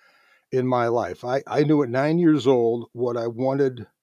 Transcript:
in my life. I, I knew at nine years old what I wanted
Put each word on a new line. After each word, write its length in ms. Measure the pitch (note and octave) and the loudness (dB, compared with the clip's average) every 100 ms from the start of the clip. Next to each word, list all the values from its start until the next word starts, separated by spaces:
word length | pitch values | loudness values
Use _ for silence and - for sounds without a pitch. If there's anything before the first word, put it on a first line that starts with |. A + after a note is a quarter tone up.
| _ _ _ _ - | _ _ _ _ -6
in 140 | C3 B2+ | -2 0
my 220 | B2 A#2 | 0 0
life. 380 | A#2 F2+ F2+ B2 | 0 -2 -6 -4
I, 180 | C3+ - | -4 -2
I 180 | D3 | 0
knew 200 | D3+ D3+ | 2 2
at 60 | B2+ | 0
nine 300 | B2+ D3 E3+ | 0 0 2
years 280 | E3 D3+ A#2+ | 4 4 4
old 420 | B2+ A#2 A#2+ A2+ | 2 2 -2 -8
what 240 | A#2 B2 A#2+ | -6 -4 -4
I 100 | A#2 | -6
wanted 580 | A2 C3 C3+ C3+ B2 G2+ _ | -4 -2 0 0 -2 -16 _